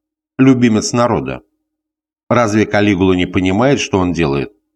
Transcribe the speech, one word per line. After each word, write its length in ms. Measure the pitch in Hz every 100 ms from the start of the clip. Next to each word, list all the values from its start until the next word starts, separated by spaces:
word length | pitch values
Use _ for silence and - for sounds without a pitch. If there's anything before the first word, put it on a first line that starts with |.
| _ _ _ -
любимец 540 | 131 123 120 107 -
народа. 520 | 123 120 98 65 64 _ _ _ _ _ _ _ _ -
Разве 360 | 117 113 107 104
Калигула 480 | 107 104 95 95
не 120 | 92 90
понимает, 540 | 95 92 98 131 131
что 200 | - 98
он 120 | 90
делает? 420 | 82 80 69 64 _ _